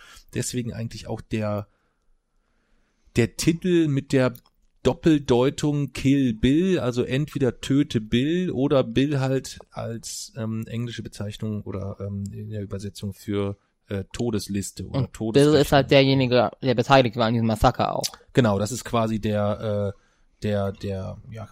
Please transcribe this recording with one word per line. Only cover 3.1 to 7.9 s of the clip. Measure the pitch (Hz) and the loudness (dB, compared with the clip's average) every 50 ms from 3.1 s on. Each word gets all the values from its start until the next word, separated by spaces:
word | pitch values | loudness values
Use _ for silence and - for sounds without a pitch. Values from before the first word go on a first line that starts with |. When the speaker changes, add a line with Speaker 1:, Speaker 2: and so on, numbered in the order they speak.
| _ | _
Speaker 1:
der | - 117 110 - - | 0 0 0 0 -2
Titel | - 165 170 165 - 185 175 170 165 151 | 0 0 0 0 0 2 2 2 2 2
mit | 139 135 135 - | 0 -2 -2 0
der | - 131 131 127 120 - _ _ _ _ _ _ _ _ - | 2 2 2 2 0 -4 _ _ _ _ _ _ _ _ 0
Doppeldeutung | 127 120 - - 170 156 147 139 - 127 120 127 143 151 - - 151 147 147 143 131 - | 0 0 2 4 4 4 4 4 2 4 4 4 2 0 0 -2 0 0 0 -2 -4 -4
Kill | - - 135 139 139 135 127 110 | -2 2 2 4 4 4 2 0
Bill, | 110 - 123 139 156 180 190 185 156 | 2 2 2 4 4 2 2 0 0
also | - 123 120 123 120 | 0 -2 -2 -2 -2
entweder | - 123 135 151 143 - 135 139 120 - - | 0 -2 -2 -2 -4 -2 -2 0 0 -2 -2
töte | - - 135 139 147 - | -2 0 2 2 2 2